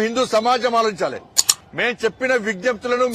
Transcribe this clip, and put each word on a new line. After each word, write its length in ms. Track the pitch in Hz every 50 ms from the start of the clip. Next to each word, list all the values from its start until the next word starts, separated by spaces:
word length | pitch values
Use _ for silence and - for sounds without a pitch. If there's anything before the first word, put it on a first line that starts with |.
| 220
హిందూ 180 | 226 233 254 254 - 233
సమాజం 380 | 220 220 240 254 247 214 247 233 226
ఆలోచించాలి. 380 | 226 220 202 156 185 147 120 98 - - - - - - - - - - -
మేము 180 | 151 202 240 233 - -
చెప్పిన 300 | 220 175 - 254 254 262 240 196
విజ్ఞప్తులను 580 | 214 214 180 180 254 247 196 - 247 240 247 254 254